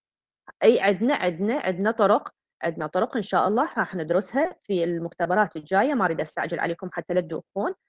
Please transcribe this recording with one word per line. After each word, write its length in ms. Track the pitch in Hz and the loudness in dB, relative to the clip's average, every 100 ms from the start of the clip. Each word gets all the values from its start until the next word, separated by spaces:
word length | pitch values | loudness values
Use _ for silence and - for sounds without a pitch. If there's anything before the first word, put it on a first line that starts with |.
| _ _ _ _ - - | _ _ _ _ -20 2
أي 180 | 202 247 | 4 6
عندنا، 340 | 196 185 233 294 | 4 2 2 2
عندنا، 440 | 180 160 202 269 | 0 -2 -2 -2
عندنا 320 | - 175 202 | -2 -2 -2
طرق، 420 | 240 202 226 - - _ _ | 2 4 4 0 -14 _ _
عندنا 240 | 165 165 156 | -6 -4 -4
طرق 280 | 180 220 247 | -2 -2 -2
إن 60 | |
شاء 260 | 196 185 139 | -2 0 2
الله 260 | 214 285 - | 2 0 -2
راح 180 | 185 185 | -4 -4
ندرسها 600 | 156 170 208 262 330 - | 0 0 0 -2 -2 -4
في 200 | - 185 | -4 -2
المختبرات 720 | 170 170 165 - 170 185 202 160 | 0 -2 -6 -4 0 2 2 -2
الجاية. 380 | 151 190 247 | -2 2 2
ما 120 | 277 185 | 2 0
أريد 160 | 160 | 0
أستعجل 380 | 156 - 170 160 | -4 -6 -6 -4
عليكم 300 | 165 165 180 | -4 -4 -8
حتى 200 | - 170 | -10 -4
لا 80 | 180 | -2
تدوخون. 520 | 165 165 - 190 247 381 | -2 -8 -8 -6 -4 -6